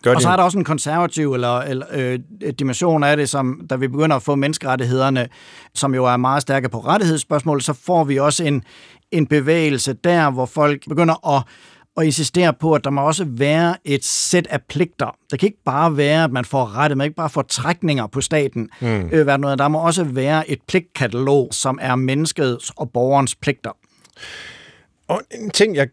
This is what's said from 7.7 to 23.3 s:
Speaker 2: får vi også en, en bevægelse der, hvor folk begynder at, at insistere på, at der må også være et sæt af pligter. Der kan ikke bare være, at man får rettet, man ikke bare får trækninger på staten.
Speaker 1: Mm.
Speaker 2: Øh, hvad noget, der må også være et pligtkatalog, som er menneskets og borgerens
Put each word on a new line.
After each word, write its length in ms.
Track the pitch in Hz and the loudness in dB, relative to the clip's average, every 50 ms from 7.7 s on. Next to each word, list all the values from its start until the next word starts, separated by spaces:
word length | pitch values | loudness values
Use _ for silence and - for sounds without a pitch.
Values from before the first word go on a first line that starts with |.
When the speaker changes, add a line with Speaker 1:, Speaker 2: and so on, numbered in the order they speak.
Speaker 2:
får 320 | 139 - - 175 180 165 156 | -6 -4 -2 0 2 2 2
vi 140 | 139 139 135 | 2 2 2
også 260 | 143 151 147 - 170 | 2 2 2 2 0
en, 180 | 147 143 123 - _ - - - - - _ _ - | 0 0 -2 -4 _ -18 -20 -20 -20 -20 _ _ -4
en 160 | - 165 151 | 0 0 2
bevægelse 640 | - 147 147 131 151 165 170 160 151 139 120 - 139 | 2 2 2 4 4 2 4 2 2 0 0 -2 -4
der, 380 | 123 - - 175 175 170 156 143 | -4 -2 2 2 4 4 4 2
hvor 160 | 131 131 127 | 2 0 -4
folk 420 | - - 156 147 147 147 139 - - | -2 0 2 2 2 2 0 -4 -4
begynder 480 | 151 156 170 165 160 - - 160 143 | 0 2 2 2 2 0 0 0 0
at, 60 | 135 - - - - - - - _ _ _ - - | 0 0 -4 -12 -20 -20 -20 -20 _ _ _ -4 0
at 80 | 160 | 0
insistere 460 | 156 135 156 147 - - 175 180 165 147 - | 0 2 0 -2 -2 2 2 2 2 2 2
på, 140 | 156 160 156 | 2 2 2
at 100 | 143 - | 2 2
der 60 | 139 | 0
må 100 | 143 139 | -2 0
også 240 | 139 156 156 175 180 143 | 0 0 0 0 -2 -4
være 460 | 120 117 143 147 151 165 170 170 180 - - | -2 0 0 2 2 2 2 0 0 -2 -4
et 200 | 156 143 135 - | -2 -2 -2 -2
sæt 420 | - - - - - - 180 165 - | -4 -4 -4 -2 0 0 0 0 0
af 120 | 151 139 - - | -4 -6 -6 -4
pligter. 480 | - 143 170 165 _ - 127 110 - _ _ - | -2 -2 -2 -2 _ -6 -6 -6 -6 _ _ -8
Der 60 | 147 | -4
kan 100 | 127 185 | -2 -2
ikke 160 | 214 - _ - | -2 -2 _ -6
bare 320 | 139 127 143 160 170 147 | -4 0 2 2 2 2
være, 280 | 143 143 143 151 160 165 | 2 2 2 4 2 2
at 80 | 139 | 2
man 120 | 127 127 123 | 0 -2 -4
får 320 | - - 135 123 107 101 | -2 -2 -2 -2 -2 -2
rettet, 220 | 123 147 151 139 135 | 0 0 0 0 0
man 60 | 139 | -2
ikke 120 | 151 - | -4 -4
bare 140 | - 160 147 | -4 -6 -4
får 120 | - 143 | -2 -4
trækninger 640 | 127 - - - 120 156 175 - - 160 143 131 110 | -4 -4 -4 -4 -2 -2 -2 0 0 0 0 0 -2
på 140 | 104 - 135 | -4 -4 -6
staten. 480 | - - 160 151 143 131 - 117 110 - - - | -4 -2 0 0 0 -2 -4 -6 -8 -8 -8 -6
Speaker 1:
Mm. 280 | 123 117 110 101 90 82 | -2 -2 -2 -2 -2 0
Speaker 2:
Øh, 120 | - 156 147 | 2 2 4
hvad 140 | 139 139 139 | 4 2 0
noget, 200 | 143 139 135 131 | 0 -2 0 0
der 100 | 139 147 | 0 0
må 100 | 156 156 | 0 2
også 260 | 165 170 165 185 170 | 0 0 0 0 0
være 460 | 139 127 135 131 143 156 156 156 - | -2 -2 -2 0 0 0 0 0 -2
et 80 | 143 - _ - | -6 -8 _ -2
pligtkatalog, 800 | - 185 170 _ - - 135 110 104 120 135 139 139 143 123 - | -2 -2 -2 _ -6 -4 -4 -2 -2 -2 0 2 2 2 2 0
som 260 | - - - 131 127 127 | -2 -4 -2 -4 -4 -4
er 120 | - 131 127 | -2 -2 -2
menneskets 800 | 131 131 131 135 147 160 156 - - 143 127 120 120 - - - | 0 0 0 0 0 -2 -2 -2 -2 0 0 -2 -4 -8 -12 -10
og 140 | - 147 120 | -10 -8 -4
borgerens 440 | - 120 123 131 139 139 131 120 | -2 0 0 2 2 2 2 0